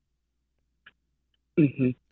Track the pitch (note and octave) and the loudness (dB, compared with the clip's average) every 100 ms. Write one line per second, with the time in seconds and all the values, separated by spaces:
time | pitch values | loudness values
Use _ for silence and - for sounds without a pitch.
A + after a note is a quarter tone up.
0 | _ _ _ _ _ _ _ _ - _ | _ _ _ _ _ _ _ _ -20 _
1 | _ _ _ _ _ - C#3+ - B2+ B2+ | _ _ _ _ _ 0 0 0 -4 -4
2 | _ | _